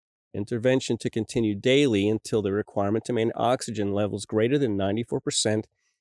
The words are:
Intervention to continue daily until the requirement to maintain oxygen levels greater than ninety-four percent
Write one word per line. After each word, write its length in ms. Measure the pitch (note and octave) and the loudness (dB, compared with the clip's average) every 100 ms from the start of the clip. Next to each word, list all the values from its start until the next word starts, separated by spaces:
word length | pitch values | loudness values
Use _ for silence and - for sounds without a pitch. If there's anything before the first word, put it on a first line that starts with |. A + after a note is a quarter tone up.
| _ _ _ | _ _ _
Intervention 640 | G#2 G#2 A#2 B2 C3 - A#2 | -8 -6 0 2 2 0 -4
to 100 | A#2+ | -2
continue 460 | A2+ G#2+ B2 A2 G2+ | -4 -2 0 0 0
daily 520 | B2+ C3+ C#3+ G#2 G2+ | 2 4 4 4 2
until 360 | A2 - A2 | 0 -2 -2
the 80 | G2 | 0
requirement 520 | G2+ - G#2+ G2+ A2 - | -2 -2 -2 0 0 0
to 80 | |
maintain 180 | A#2 A2+ - | 0 0 0
oxygen 580 | A2+ C3 - G#2+ G2+ | 0 0 -2 -4 -2
levels 320 | G2+ G#2 G#2 - | 0 -2 -4 -2
greater 340 | G#2+ A#2 C#3+ | 0 2 2
than 180 | B2+ G2 | 0 0
ninety-four 420 | G2 G#2+ A#2 C3 | -2 -2 -4 -4
percent 460 | - - A2 G#2+ - _ _ _ | -4 -2 0 -2 -4 _ _ _